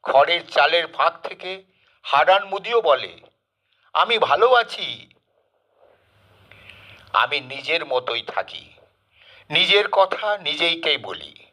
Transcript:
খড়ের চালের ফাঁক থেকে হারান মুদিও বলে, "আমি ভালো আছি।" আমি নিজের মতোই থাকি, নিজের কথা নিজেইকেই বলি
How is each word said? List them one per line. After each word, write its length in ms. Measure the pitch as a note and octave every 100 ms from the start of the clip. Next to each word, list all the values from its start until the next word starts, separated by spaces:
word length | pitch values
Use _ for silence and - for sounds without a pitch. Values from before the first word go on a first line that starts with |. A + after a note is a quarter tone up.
খড়ের 440 | - C3 D3+ E3+ E3
চালের 400 | - D3 E3+ D#3+
ফাঁক 260 | - D#3 -
থেকে 400 | - - F3+ F#3+ _ _ _ _
হারান 400 | - C#3 D#3 G3
মুদিও 380 | G3 G3 G#3+ A#3
বলে, 400 | E3+ C3 G2 E2+ _ _ _ _ _ _ _
"আমি 260 | D#3 F#3+ A3+
ভালো 340 | - D3 A#3
আছি।" 600 | B3 A3+ - D#3 A2+ - _ _ _ _ _ _ _ _ _ _ _ _ _ _ - - - - - -
আমি 260 | - B2 C#3+
নিজের 460 | B2+ C#3 C3 E3
মতোই 360 | D3+ B2+ B2 A#2
থাকি, 520 | - - - D#2 - _ _ _ _ _ _ - _
নিজের 400 | D#3 F#3 G3+ G#3
কথা 480 | G3 F#3+ - G#3+ G#3
নিজেইকেই 600 | D#3 D3+ E3 E3 D#3+ C3+
বলি 480 | G#2+ E2+ D2 - _